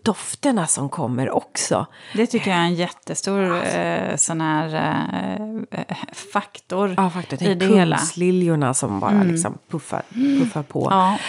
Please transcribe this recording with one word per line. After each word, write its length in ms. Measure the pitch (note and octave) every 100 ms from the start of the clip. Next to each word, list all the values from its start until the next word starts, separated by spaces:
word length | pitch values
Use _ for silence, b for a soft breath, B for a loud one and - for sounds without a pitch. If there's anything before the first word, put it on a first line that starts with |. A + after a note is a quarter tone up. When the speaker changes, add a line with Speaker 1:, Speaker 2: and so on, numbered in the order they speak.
Speaker 1:
dofterna 640 | - G3 - - D4 A#3 D#3+
som 220 | - C#3
kommer 400 | - B2 B2 C3
också. 560 | - - - - F#2+ B2 B B
Speaker 2:
Det 140 | G3 A#3
tycker 240 | A#3 G3
jag 80 | F3
är 40 |
en 120 | E3+ F3
jättestor, 760 | F3 - - E3 - G3 F#3+
Speaker 1:
Alltså. 260 | F3 F#3 F3+
Speaker 2:
eh, 380 | E3+ E3+ F#3 D3+
sån 260 | - E3
här, 320 | D#3+ D#3 D#3+
eh, 1040 | D#3 D#3 - - - F#3+ F#3+ G#3+ A3 - F#3+
eh, 180 | - F3 - - -
faktor 600 | G3+ - - _ F3+ G3+ F#3
Speaker 1:
Ja, 120 | F#3+
faktor. 320 | F3 E3+ -
Speaker 2:
i 40 | F#3+
Speaker 1:
Tänk 140 | F#3
Speaker 2:
det 60 | F#3+
hela. 320 | G#3 E3+ E3
Speaker 1:
kungsliljorna 760 | - - F3+ F#3 F3 D#3+ C3+
som 260 | C3+ C3 G3
bara 120 | -
Speaker 2:
Mm. 160 | G3+ F#3+
Speaker 1:
liksom 300 | E3 F3 G3+ _
puffar, 320 | E3 - - - G#3+
Speaker 2:
Mm. 240 | C#4 C#4
Speaker 1:
puffar 240 | B3 E3+
på. 240 | C#3+ - C3
Speaker 2:
Ja. 260 | F#3+ F#3 G#3+